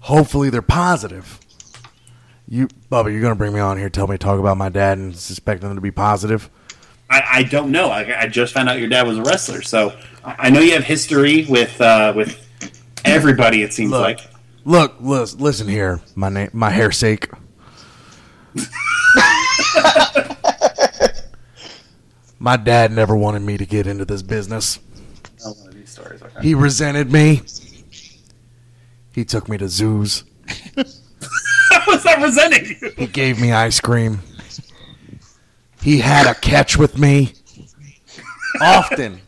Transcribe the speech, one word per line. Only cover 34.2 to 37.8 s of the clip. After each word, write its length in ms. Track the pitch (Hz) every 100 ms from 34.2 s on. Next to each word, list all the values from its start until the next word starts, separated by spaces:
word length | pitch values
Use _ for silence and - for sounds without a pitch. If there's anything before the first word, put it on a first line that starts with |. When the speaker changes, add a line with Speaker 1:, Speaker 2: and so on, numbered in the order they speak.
| - - - - - - - - - - _ _ _ _ _ _
Speaker 1:
He 160 | 143 147
had 280 | 117 143 139
a 80 |
catch 420 | - - 143 135 -
with 220 | 151 -
me. 360 | 139 143 131 - _ - - _